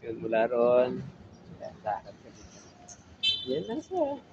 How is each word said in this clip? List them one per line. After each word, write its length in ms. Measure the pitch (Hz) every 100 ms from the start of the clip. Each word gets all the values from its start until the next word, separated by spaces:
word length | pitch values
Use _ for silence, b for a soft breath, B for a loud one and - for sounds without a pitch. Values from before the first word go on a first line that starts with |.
Yun, 160 | 120 117
mula 240 | 113 113 117
roon. 480 | 120 120 123 127 127 131 - - - - -
Yan, 100 | - -
lakad 320 | 107 101 104 98
kami. 220 | 117 - - - - - - - - - - - 127
Yan 160 | 139
lang 160 | 202 247
siya. 400 | 359 370 285 277 -